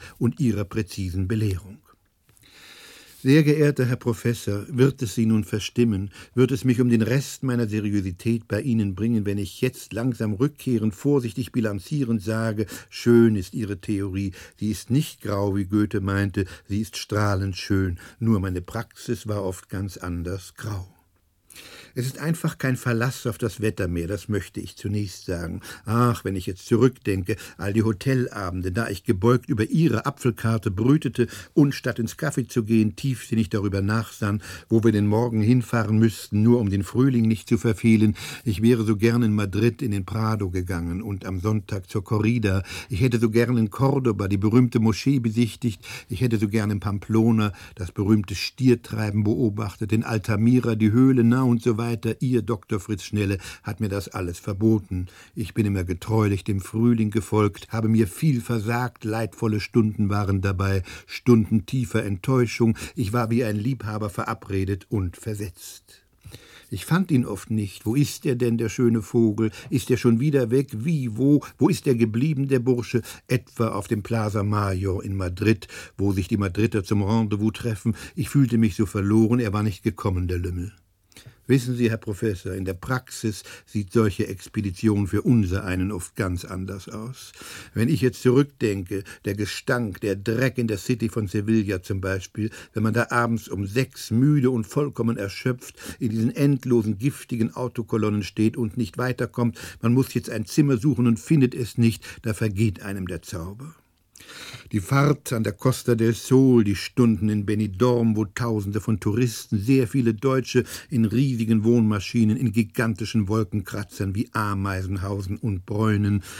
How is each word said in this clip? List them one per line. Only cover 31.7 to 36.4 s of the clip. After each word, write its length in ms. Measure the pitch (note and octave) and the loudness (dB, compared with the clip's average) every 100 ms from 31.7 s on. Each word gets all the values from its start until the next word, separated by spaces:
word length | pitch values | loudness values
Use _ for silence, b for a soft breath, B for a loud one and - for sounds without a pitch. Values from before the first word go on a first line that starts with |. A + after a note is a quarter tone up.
statt 240 | - C3 A#2 | 2 -6 -4
ins 180 | A2 - | -6 -4
Café 300 | D3+ C3+ A#2+ | -4 -4 -2
zu 160 | B2 | -4
gehen, 320 | G#2+ A2+ G#2+ | 2 2 2
tiefsinnig 540 | - C#3 A#2+ - A2+ G2+ | 0 -4 -6 -2 -2 0
darüber 340 | A2 G2+ G2 | -2 -2 -2
nachsann, 600 | G2 A2 G#2 - G#2 G2+ B B B | 0 -2 -4 -4 -2 -2 B B B
wo 160 | A2+ | 4
wir 80 | A2+ | 4
den 160 | G#2 G#2 | 4 2
Morgen 320 | G#2+ A#2+ A2 | 2 2 2
hinfahren 580 | G#2+ B2+ - A#2 G#2 A2 | 4 4 2 -2 2 4
müssten, 440 | A2+ - - G#2 | 4 2 -4 2